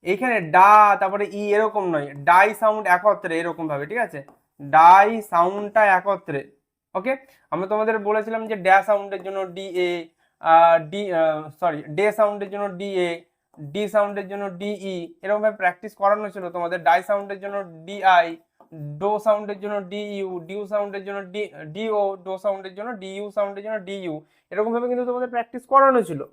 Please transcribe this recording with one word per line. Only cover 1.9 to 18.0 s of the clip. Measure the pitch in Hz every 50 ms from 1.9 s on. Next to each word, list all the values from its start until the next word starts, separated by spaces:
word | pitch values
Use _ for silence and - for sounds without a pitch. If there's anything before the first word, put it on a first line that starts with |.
| 165
নয়, | 151 143 143 143 143 143 170
ডাই | 170 180 196 214 214 -
সাউন্ড | 226 214 214 214 208 185 180
একত্রে | 175 180 214 202 202 - 180 165 165
এরকম | 170 170 160 160 165 156
ভাবে, | 147 139 143 151
ঠিক | 208 247 233
আছে? | 180 160 143 135 - _ _ _ _ _ _
ডাই | 143 143 147 156 165 170 180 196 202 214 226 226 208 -
সাউন্ডটা | 180 170 170 180 196 202 208 202 202 220 214 202 190
একত্রে, | 180 175 196 196 180 _ - 151 139 - - _ _ _ _ _ _ _ _ _ 190
ওকে? | 185 254 269 269 _ _ _ _ _ _
আমরা | - 165 190 190
তোমাদের | 214 214 220 220 226 220 202 202
বলেছিলাম | 214 220 208 226 220 220 220 214
যে | 220 202 175
ড্যা | 190 190 196 190 208
সাউন্ডের | 208 202 202 202 196 185 185
জন্য | 190 196 196 190 185 170
ডিএ, | 190 196 196 175 180 180 175 175 175 165 165 _ _ _ _ _ _
আহ, | - 160 165 165 165 170 165 165 160 151
ডি, | 160 202 208 196 180 165
আহ, | 160 160 156 151 156 151 143 _
সরি, | 185 175 156 147 - 151 151
ডে | 156 202 208 208 220
সাউন্ডের | 214 202 208 208 202 196
জন্য | 196 202 202 202 185 175
ডিএ, | 196 202 196 185 180 175 170 170 170 _ _ _ _ _ _ - 151 143
ডি | 143 202 208 196 220
সাউন্ডের | 214 202 202 202 202 202 185
জন্য | 202 202 202 196 180 175
ডিই, | 202 208 208 180 190 196 190 175 170 170 - _ -
এরকমভাবে | 190 208 208 208 220 208 208
প্র্যাকটিস | 190 180 175 _ - 214 _ _
করানো | 196 196 208 214 214 202 185
ছিল | 202 180 175 170
তোমাদের। | 180 170 170 180 180 165 170
ডাই | 170 185 180 -
সাউন্ডের | 202 202 202 196 202 190 196
জন্য | 196 202 202 196 175 165 160 160
ডিআই, | 175 202 202